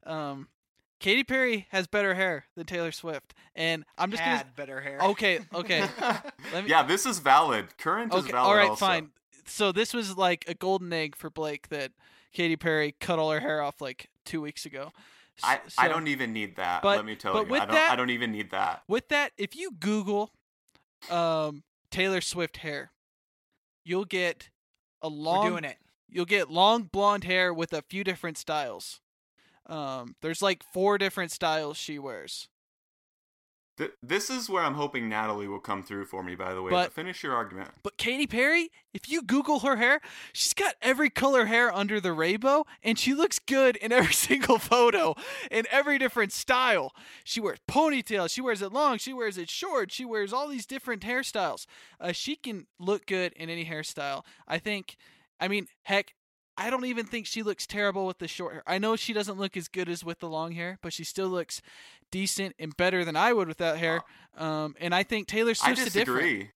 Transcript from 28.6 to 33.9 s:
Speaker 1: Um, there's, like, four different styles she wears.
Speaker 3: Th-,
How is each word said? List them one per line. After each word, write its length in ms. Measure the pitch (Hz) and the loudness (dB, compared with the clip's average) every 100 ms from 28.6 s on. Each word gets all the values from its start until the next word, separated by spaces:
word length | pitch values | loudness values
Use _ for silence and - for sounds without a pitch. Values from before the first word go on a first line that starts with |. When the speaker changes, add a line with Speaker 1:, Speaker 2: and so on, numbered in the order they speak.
| 135 92 - - _ _ _ _ _ _ _ | -4 -8 -12 -16 _ _ _ _ _ _ _
Speaker 1:
Um, 500 | 160 139 131 120 - | -8 -8 -8 -10 -8
there's, 180 | 156 165 | -6 0
like, 220 | 196 185 | 0 0
four 340 | - 180 196 202 | -4 0 2 4
different 340 | 196 190 175 | 2 0 -6
styles 440 | - 170 156 151 147 | -2 0 0 -2 -6
she 220 | - 147 | -8 -8
wears. 500 | 139 107 69 - - _ _ _ _ _ _ _ _ _ _ _ _ - | -8 -10 -10 -12 -14 _ _ _ _ _ _ _ _ _ _ _ _ -10
Speaker 3:
Th-, 140 | 156 | -10